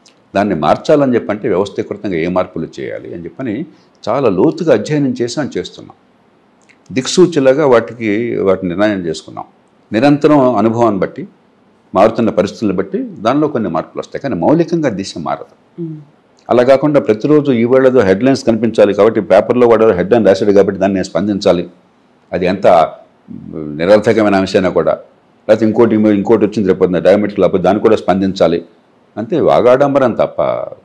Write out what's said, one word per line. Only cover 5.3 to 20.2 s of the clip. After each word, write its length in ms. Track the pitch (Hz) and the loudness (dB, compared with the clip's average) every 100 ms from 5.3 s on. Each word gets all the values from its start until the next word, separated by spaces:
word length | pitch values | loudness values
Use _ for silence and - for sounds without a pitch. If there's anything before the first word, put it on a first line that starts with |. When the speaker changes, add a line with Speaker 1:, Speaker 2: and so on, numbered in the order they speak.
| 156 123 92 | -6 -8 -8
Speaker 1:
చేస్తున్నాం. 380 | 85 - 55 _ _ _ _ _ _ _ _ _ - | -10 -14 -20 _ _ _ _ _ _ _ _ _ -10
దిక్సూచిలాగా 760 | 131 127 - 175 165 135 135 143 | -6 -2 2 2 4 2 2 4
వాటికి, 680 | 117 117 117 113 101 117 107 | 2 0 -6 -4 -4 -4 -2
వాటిని 320 | 95 92 90 | -2 -2 -2
నిర్ణయం 300 | 87 107 98 | -2 -2 -2
చేసుకున్నాం. 460 | 85 78 - 55 - _ _ _ - | -6 -10 -12 -18 -18 _ _ _ -8
నిరంతరం 600 | 104 143 143 151 147 127 101 | 0 0 2 2 4 2 2
అనుభవాన్ని 440 | 113 113 117 98 | 0 0 0 0
బట్టి, 280 | 85 - 180 _ _ _ _ _ _ 92 | -4 -8 -16 _ _ _ _ _ _ 2
మారుతున్న 340 | 110 110 110 | 2 2 -2
పరిస్థితులను 460 | - 95 - 104 90 | 0 -2 -4 -4 -4
బట్టి 220 | 95 214 | -4 -8
దానిలో 500 | 254 175 104 139 151 | -10 -6 -2 0 -2
కొన్ని 220 | 127 98 | -2 -4
మార్పులు 300 | 80 - - | -6 -8 -10
వస్తాయి, 220 | - 82 | -12 -10
కానీ 140 | 139 92 | -8 -2
మౌలికంగా 540 | 85 160 160 170 143 | 0 0 0 -2 -2
దిశ 240 | 95 98 - | -4 -8 -10
మారదు. 640 | 76 71 - _ _ - | -8 -8 -12 _ _ -14
Speaker 2:
మ్మ్. 200 | 165 151 - _ _ _ - | -12 -14 -18 _ _ _ -2
Speaker 1:
అలా 140 | 117 | 2
కాకుండా 360 | 123 135 151 143 | 4 4 2 0
ప్రతిరోజు 520 | - 107 147 151 143 | 0 0 2 2 2
ఈవేళ 360 | 117 120 131 131 | 0 2 2 4
ఏదో 120 | 123 | 4
హెడ్‌లైన్స్ 460 | 95 98 127 131 - | 2 2 2 0 0
కనిపించాలి 480 | 113 113 107 104 | 0 0 2 2
కాబట్టి, 280 | 98 110 110 | 4 2 0
పేపర్లో 460 | 90 95 - 123 120 | 2 2 2 2 4
వాడు 240 | 110 110 | 4 4
హెడ్‌లైన్ 360 | 90 92 120 | 2 0 2